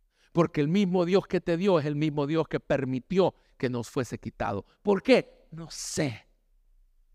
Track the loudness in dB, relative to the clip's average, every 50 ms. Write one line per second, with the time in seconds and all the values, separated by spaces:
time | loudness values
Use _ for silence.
0 | _ _ _ _ _ _ 0 2 2 2 2 0 0 2 2 2 2 2 2 0
1 | 2 2 2 2 2 0 -2 -2 -2 -2 -2 0 2 2 2 2 2 0 -2 -2
2 | -2 -2 -2 -2 -2 -2 -2 -2 -2 -2 -4 -6 -4 -2 -2 -2 -2 -2 -4 -4
3 | -4 -2 2 2 2 2 0 _ _ _ _ -4 -4 -4 -2 -4 -6 -6 -6 -6
4 | -6 -6 -6 -10 -12 -10 -8 -6 -6 -4 -6 -6 -8 _ _ _ 0 0 0 2
5 | 4 6 4 4 4 0 -8 _ _ _ -16 -16 -16 -14 -14 -12 -12 -8 -4 -4
6 | -4 -4 -4 -8 -14 _ _ _ _ _ _ _ _ _ _ _ _ _ _ _
7 | _ _ _